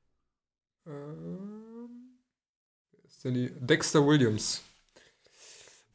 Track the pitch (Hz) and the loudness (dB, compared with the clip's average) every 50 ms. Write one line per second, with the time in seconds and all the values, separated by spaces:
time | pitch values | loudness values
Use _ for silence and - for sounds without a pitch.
0 | _ _ _ _ _ _ _ _ _ _ _ _ _ _ _ _ - 160 143 143 | _ _ _ _ _ _ _ _ _ _ _ _ _ _ _ _ -20 -16 -16 -14
1 | 143 147 156 160 165 170 175 185 196 208 214 214 220 226 226 233 240 240 240 240 | -14 -14 -14 -14 -12 -12 -12 -12 -12 -14 -14 -16 -16 -16 -16 -16 -16 -16 -18 -20
2 | 254 254 247 247 _ _ _ _ _ _ _ _ _ _ _ _ _ _ _ _ | -20 -20 _ _ _ _ _ _ _ _ _ _ _ _ _ _ _ _ _ _
3 | _ _ _ - - 131 127 123 123 - - - 123 120 165 160 - - - 156 | _ _ _ -10 -6 -4 -2 -2 -4 -4 -6 -2 2 2 2 2 2 2 4 4
4 | 143 143 151 147 123 110 107 104 - - - - - - _ _ _ _ _ - | 6 6 6 6 6 4 2 0 -2 -4 -4 -6 -8 -16 _ _ _ _ _ -20
5 | - _ _ _ _ _ _ - - - - - - - - - _ _ _ | -20 _ _ _ _ _ _ -20 -20 -20 -20 -20 -20 -20 -20 -20 _ _ _